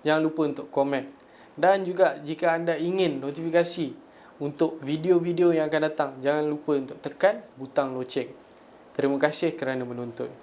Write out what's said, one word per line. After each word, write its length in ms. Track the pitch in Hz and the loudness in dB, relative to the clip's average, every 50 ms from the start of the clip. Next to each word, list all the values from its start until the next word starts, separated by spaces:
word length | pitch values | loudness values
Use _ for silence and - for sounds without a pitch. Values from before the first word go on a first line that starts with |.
jangan 200 | _ 151 151 156 160 | _ 2 2 4 2
lupa 240 | 156 156 160 156 143 | 0 0 0 -2 -2
untuk 180 | 139 - - - - | -2 -6 -10 -4 0
komen. 400 | 143 139 139 139 131 - - - - - - - - - - - | 0 0 2 0 -4 -4 -8 -16 -20 -20 -20 -20 -20 -20 -20 -4
Dan 320 | - 156 180 196 196 190 | 2 4 4 4 4 2
juga 320 | 180 185 180 190 165 139 - | -4 2 4 4 4 4 -2
jika 400 | 147 147 156 151 - 170 165 165 | -8 -10 -6 -2 0 0 0 2
anda 160 | 170 170 165 | 0 -2 -2
ingin 480 | 147 160 170 180 190 185 165 143 135 | 0 -2 -2 0 2 0 0 0 -2
notifikasi 720 | 131 143 143 151 165 165 160 170 180 175 - 180 160 131 123 - - - - - - - - - | -6 -6 -6 -6 -6 2 2 2 2 2 -2 -6 -6 -6 -6 -12 -20 -20 -20 -20 -20 -20 -12 -8
untuk 400 | 143 147 147 - 165 160 160 160 | -8 -8 0 0 0 0 0 -4
video-video 720 | 139 135 147 156 156 180 180 170 165 175 175 170 180 175 170 | -6 -4 -4 -2 2 4 4 4 4 2 2 4 4 6 6
yang 160 | 160 156 151 | 4 2 2
akan 120 | 156 156 151 156 151 | 2 0 0 0 0
datang, 180 | - 147 139 135 131 | -2 -2 -4 -2 -2
jangan 280 | 131 139 147 151 151 151 | 0 0 2 2 2 0
lupa 240 | 147 147 147 - 147 | -2 -4 -2 0 0
untuk 240 | 139 131 127 - - | 0 0 -4 -12 -12
tekan 480 | - 143 139 - - 190 214 233 - - - | -12 -12 -4 2 2 2 2 2 -8 -16 -16
butang 400 | 127 135 131 - 151 139 135 131 | -14 -14 -2 0 0 0 0 -2
loceng. 400 | 127 127 127 - 147 123 - - - - - - - - - - - - - - - | -6 -6 -4 -4 -4 -4 -4 -10 -18 -20 -20 -20 -20 -20 -20 -20 -20 -20 -12 -4 -2
Terima 240 | - 139 139 135 | 0 0 2 2
kasih 320 | 147 147 - - - 165 151 | 0 0 0 0 -2 -2 -2
kerana 320 | - 139 131 131 131 123 | -2 -6 -4 -4 -4 -6
menonton. 440 | 123 123 120 123 120 117 - 123 123 - - | -8 -8 -8 -8 -10 -8 -10 -10 -10 -10 -16